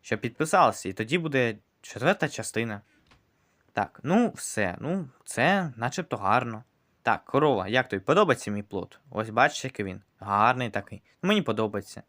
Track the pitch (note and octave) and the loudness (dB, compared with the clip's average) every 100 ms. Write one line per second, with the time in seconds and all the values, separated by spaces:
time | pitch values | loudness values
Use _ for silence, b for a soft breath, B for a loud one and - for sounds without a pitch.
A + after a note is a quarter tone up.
0 | - A2 B2 - D#3 G3 C#3 G2+ F#2+ F#2 | -4 -4 -4 -4 2 6 6 4 -8 -6
1 | A2+ E3+ D#3+ C#3 A#2+ G#2+ _ _ - - | -2 -2 0 0 0 -2 _ _ -16 -2
2 | C3 G3 D3 - A2 A2 A#2 G#2 b b | 0 2 -2 -4 -6 -4 -4 -8 b b
3 | b b _ _ _ _ _ - G2 - | b b _ _ _ _ _ -4 -4 -4
4 | C3 G3 A#3 - - - G2 F2 C3+ F#3+ | 0 2 2 -2 -8 -2 -2 -2 -4 -4
5 | C#3+ _ - - C#3 G3 E3+ A2 A#2+ - | -6 _ -10 0 2 2 -2 -4 -6 -4
6 | E3 A2+ G2 A2+ A#2+ A2 - _ _ _ | -6 -4 2 2 0 -10 -14 _ _ _
7 | - G#2+ - C3+ D3+ A2+ F#2 B2 B2 G2 | 0 0 0 2 4 2 2 0 0 -4
8 | - E3 G3 B2 - G#2 G#2 G2 F2 - | 2 4 4 2 -2 -6 -6 -8 -8 -16
9 | _ A#2 A2 A2 C#3 - C3+ - G2 F#2 | _ -8 -4 2 2 2 -10 -8 -8 -8
10 | _ _ G2+ G2+ A2+ B2+ A#2+ G#2+ - G2+ | _ _ -2 4 4 4 -2 -4 -6 -18
11 | _ _ F3+ G#3 C3 A2 A2 G#2 F#2+ - | _ _ 0 0 0 -2 -2 -2 -8 -18